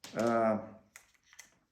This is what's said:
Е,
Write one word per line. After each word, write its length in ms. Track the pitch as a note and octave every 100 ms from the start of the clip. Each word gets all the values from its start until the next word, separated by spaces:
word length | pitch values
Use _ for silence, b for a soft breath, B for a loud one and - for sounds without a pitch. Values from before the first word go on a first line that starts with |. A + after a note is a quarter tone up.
| - -
Е, 420 | A#2 A#2 A2 G#2+ - - - - - _ _ - - _ _